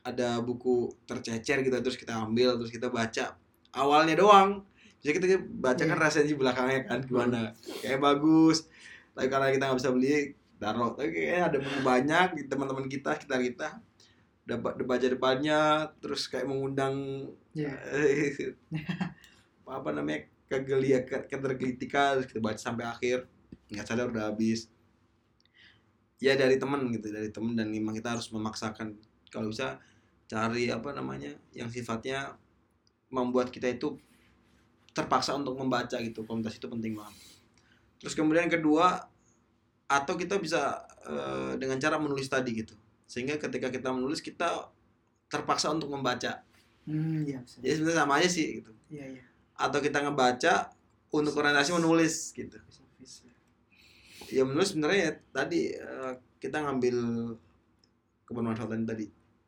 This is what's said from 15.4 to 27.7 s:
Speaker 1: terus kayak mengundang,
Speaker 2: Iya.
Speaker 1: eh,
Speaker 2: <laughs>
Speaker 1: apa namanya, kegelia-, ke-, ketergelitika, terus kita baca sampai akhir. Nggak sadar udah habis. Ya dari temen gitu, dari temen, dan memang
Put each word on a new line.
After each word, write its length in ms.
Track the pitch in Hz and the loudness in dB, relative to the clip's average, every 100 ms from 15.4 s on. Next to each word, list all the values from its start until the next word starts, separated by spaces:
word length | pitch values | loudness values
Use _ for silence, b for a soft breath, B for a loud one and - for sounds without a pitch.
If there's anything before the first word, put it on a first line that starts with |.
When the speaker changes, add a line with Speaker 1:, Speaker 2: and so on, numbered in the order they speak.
| 151 151 156 151 151 - | 2 2 4 2 0 -8
Speaker 1:
terus 280 | 147 139 - | -8 -6 -4
kayak 200 | 135 127 | -4 -4
mengundang, 480 | 135 135 135 135 135 139 135 135 - _ | -4 -2 -2 -2 -2 -6 -8 -10 -14 _
Speaker 2:
Iya. 200 | 156 143 135 139 | -6 -6 -6 -4
Speaker 1:
eh, 640 | 139 147 143 147 - 135 - _ | 2 4 4 2 -2 -8 -10 _
Speaker 2:
<laughs> 960 | 156 - - 180 - - _ _ _ - | -10 -6 -6 -6 -8 -20 _ _ _ -12
Speaker 1:
apa 220 | 135 151 | -8 -6
namanya, 320 | 147 147 151 - _ _ | -4 -4 -6 -8 _ _
kegelia-, 560 | 135 135 135 135 131 | -6 0 0 4 4
ke-, 220 | 127 131 - | 2 -6 -6
ketergelitika, 880 | 135 135 127 131 123 123 143 139 | -6 -4 -2 -4 -4 -2 2 2
terus 120 | 135 127 | 2 -2
kita 140 | 113 | -4
baca 180 | 110 107 | -4 -4
sampai 260 | 123 117 | -6 -6
akhir. 400 | 117 117 123 123 123 _ _ - _ | -6 -4 0 0 -2 _ _ -20 _
Nggak 180 | 104 104 | -12 -4
sadar 200 | 117 123 | -2 0
udah 220 | 113 107 | -2 -4
habis. 400 | 107 113 113 - _ _ _ _ _ _ _ _ b b b b _ _ _ | 0 0 0 -4 _ _ _ _ _ _ _ _ b b b b _ _ _
Ya 160 | 131 | 2
dari 200 | 135 131 | 4 6
temen 240 | 131 131 143 123 | 4 2 -2 -2
gitu, 180 | 113 104 | -4 -6
dari 180 | 104 107 | -8 -8
temen, 260 | 101 113 | -6 -4
dan 120 | 117 | -2
memang 240 | 107 | -2